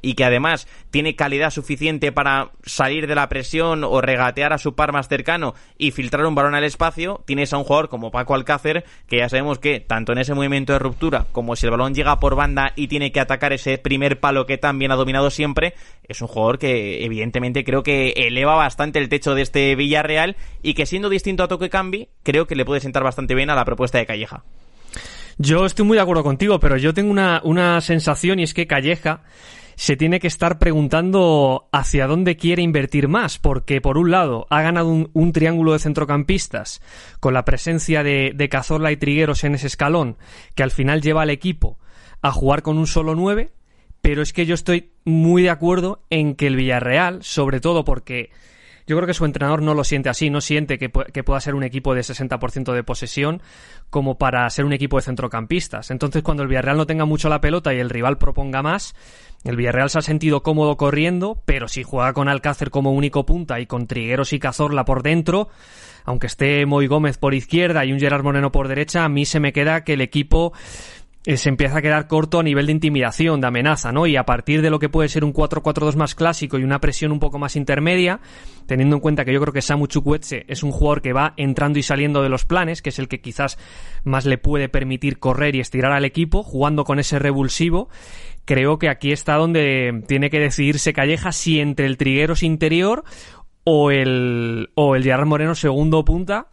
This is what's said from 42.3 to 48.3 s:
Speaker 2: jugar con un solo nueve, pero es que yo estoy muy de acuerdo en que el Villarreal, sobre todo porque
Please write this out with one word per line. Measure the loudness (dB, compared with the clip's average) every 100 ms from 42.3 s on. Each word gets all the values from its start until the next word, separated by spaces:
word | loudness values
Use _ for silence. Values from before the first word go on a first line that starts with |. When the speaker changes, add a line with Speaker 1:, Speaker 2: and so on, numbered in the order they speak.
Speaker 2:
jugar | 0 2 2
con | 2 0
un | 2
solo | 2 2
nueve, | 0 0 0 -2 -6 _ _ -20 0
pero | 0 2
es | -2
que | 0 0
yo |
estoy | 0 0 0 -2 _
muy | 0 4 6 6
de | 4
acuerdo | 4 2 2 0 -6 -4
en | -2 0
que | 0 0
el | 0
Villarreal, | 0 0 0 0 0 -4
sobre | -6 -2 0 0
todo | 0 0
porque | 2 0 -2 -10 -10